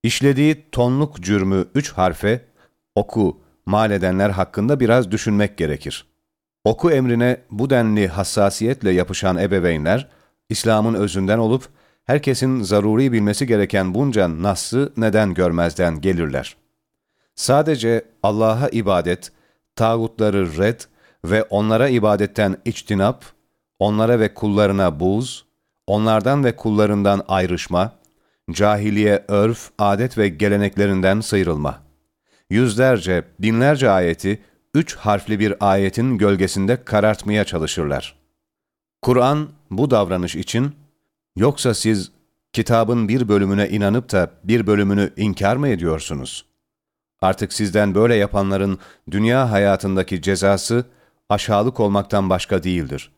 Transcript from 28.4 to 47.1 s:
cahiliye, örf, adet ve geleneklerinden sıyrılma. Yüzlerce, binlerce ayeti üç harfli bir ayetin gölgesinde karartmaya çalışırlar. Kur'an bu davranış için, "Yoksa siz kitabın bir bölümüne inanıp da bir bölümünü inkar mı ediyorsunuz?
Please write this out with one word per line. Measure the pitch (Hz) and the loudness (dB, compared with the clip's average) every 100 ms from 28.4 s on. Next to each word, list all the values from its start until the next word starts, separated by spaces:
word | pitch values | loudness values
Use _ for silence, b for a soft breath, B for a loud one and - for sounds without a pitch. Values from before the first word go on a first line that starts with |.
| - | -12
cahiliye, | 85 104 104 104 101 104 101 - | 0 0 2 0 0 2 2 0
örf, | 104 107 113 - - | 0 0 -2 -10 -4
adet | 101 101 127 110 | -2 0 -2 0
ve | 101 | -2
geleneklerinden | 76 104 101 101 98 101 95 92 101 | 0 0 2 0 0 0 2 0 0
sıyrılma. | 110 104 87 78 73 65 - _ _ _ _ _ _ | 0 0 0 -2 -4 -8 -16 _ _ _ _ _ _
Yüzlerce, | 98 127 104 131 120 87 90 80 _ | 0 0 2 2 2 0 -2 -4 _
binlerce | 104 113 135 147 127 | 0 2 2 2 2
ayeti | 95 87 80 95 107 b b _ | 4 2 -2 -4 -6 b b _
üç | 143 160 - | -2 -2 -4
harfli | 107 101 - 107 | -2 -2 -2 -2
bir | 107 101 101 | 0 0 2
ayetin | 98 98 104 123 117 | 2 0 -2 -2 0
gölgesinde | 104 98 92 - 98 127 | 2 2 0 -2 -2 -2
karartmaya | - 107 104 104 104 104 98 | 0 0 2 0 -2 -2 -2
çalışırlar. | 90 78 - 76 67 - _ _ _ _ _ _ _ _ _ | -4 -4 -4 -4 -4 -8 _ _ _ _ _ _ _ _ _
Kur'an | - 123 123 151 151 - _ | 0 2 2 0 -4 -12 _
bu | 95 143 | -4 0
davranış | 117 95 92 90 78 | 2 2 -2 -4 -6
için, | - 113 139 147 _ _ _ _ _ - | -4 -2 -2 -6 _ _ _ _ _ 0
"Yoksa | 117 - 127 | 0 0 -2
siz | 107 110 107 90 _ _ _ _ | 0 0 0 -2 _ _ _ _
kitabın | - 110 117 110 120 107 | -6 0 2 2 0 0
bir | 113 117 | 0 2
bölümüne | 104 98 98 101 | 2 2 0 0
inanıp | 104 98 113 120 | 0 0 0 -2
da | 98 87 - | -2 -2 -6
bir | 92 117 104 | 0 0 2
bölümünü | 104 98 101 98 - | 2 2 0 0 -2
inkar | 104 92 98 127 | -4 0 -2 0
mı | 143 | -2
ediyorsunuz? | 98 85 80 - 73 65 - - _ _ _ _ _ _ | -2 -2 -4 -6 -10 -10 -14 -18 _ _ _ _ _ _